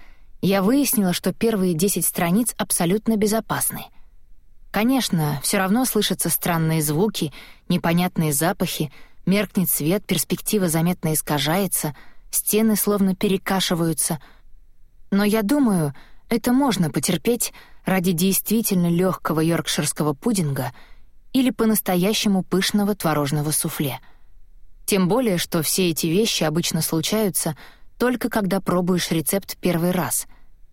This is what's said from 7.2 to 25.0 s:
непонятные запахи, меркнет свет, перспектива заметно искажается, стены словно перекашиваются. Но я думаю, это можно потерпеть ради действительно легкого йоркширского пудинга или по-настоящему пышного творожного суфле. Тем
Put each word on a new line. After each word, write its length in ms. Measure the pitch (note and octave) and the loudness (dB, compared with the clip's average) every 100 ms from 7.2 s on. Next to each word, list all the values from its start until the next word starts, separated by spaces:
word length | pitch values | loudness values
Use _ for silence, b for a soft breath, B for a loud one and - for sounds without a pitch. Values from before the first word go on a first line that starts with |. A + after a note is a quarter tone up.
| D#3 B B B - | -6 B B B -2
непонятные 640 | F3+ E3+ E3+ F3+ - D#3 | 0 2 2 0 0 0
запахи, 600 | C#3+ E3 G3+ F3+ - D3+ B B B | 0 0 0 -2 -2 -6 B B B
меркнет 460 | - G3 G#3 - F3 | 0 0 0 0 0
свет, 340 | - D3 G3+ - | 0 0 0 0
перспектива 640 | F#3 - F3+ - G#3+ F3 | -2 -2 -4 0 0 2
заметно 460 | D#3+ E3 F3+ D#3+ | 2 0 0 -2
искажается, 800 | D#3 - D3 C#3 F3 F#3+ - D#3 C#3 B B B | -2 -2 -2 0 0 0 -2 -4 -6 B B B
стены 460 | - - G#3 A3 G#3 | -6 0 2 2 2
словно 380 | - G#3 F#3+ | 2 2 2
перекашиваются. 1080 | F#3 G#3 F#3+ - F#3+ - F3 E3 D#3 - D#3+ b b - - - - - - - | 2 0 0 0 -2 0 0 0 0 -2 -4 b b -20 -20 -20 -20 -20 -20 -2
Но 140 | G3 | 0
я 180 | G#3 A3 | 2 2
думаю, 520 | G3+ D4 B3+ F#3+ D3+ b b b - | 2 2 2 2 0 b b b -4
это 240 | A#3+ - | -2 2
можно 380 | B3+ C#4 F#3+ D#3+ | 2 2 2 0
потерпеть 600 | D3+ C#3+ E3+ - A#3+ - B B B - | 0 -2 0 0 -2 -4 B B B -2
ради 260 | F#3+ F3+ | 0 0
действительно 760 | E3 F#3+ F#3 - A3 G#3+ F#3 F3 | 2 2 0 0 0 0 2 2
легкого 520 | E3+ F#3 - - D#3 | 2 0 0 -2 0
йоркширского 720 | D#3+ E3 D3+ - D3+ - D3+ | 2 0 -2 -2 -2 -2 -2
пудинга 600 | C#3+ A#3+ G3+ D3+ C3+ B2+ b b b b - - | -2 -2 0 0 -2 -6 b b b b -20 -4
или 180 | B3+ B3+ | 0 2
по-настоящему 920 | - A3+ G#3+ - F3+ F#3+ A3 G#3+ F#3+ | 2 2 2 0 0 2 0 2 0
пышного 520 | F3 F3+ F#3 G#3 G3+ | 0 0 2 2 0
творожного 560 | G#3 E3 D3+ C#3+ D3 D3 | 0 0 0 0 0 0
суфле. 500 | D3 D#3+ - D3 - b b b - - - - - | -2 -2 -4 -4 -6 b b b -20 -20 -20 -20 -14
Тем 240 | - G3+ | -2 2